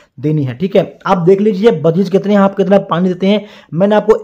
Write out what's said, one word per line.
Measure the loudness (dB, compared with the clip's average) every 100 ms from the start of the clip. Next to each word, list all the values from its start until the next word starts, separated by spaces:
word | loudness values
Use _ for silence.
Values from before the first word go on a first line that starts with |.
| _ -8
देनी | -2 -2
है। | -2 -4
ठीक | -2 0
है, | -2 -4 -4
आप | 0
देख | 2 2
लीजिए | 2 2 0 2
बजीज | 0 0 0
कितने | -2 0
हैं, | 2
आप | 2 0
कितना | 0 0 0
पानी | -2 -2
देते | -2 0
हैं। | -2 -4 -20 -12
मैंने | -2 0 2
आपको | 2 0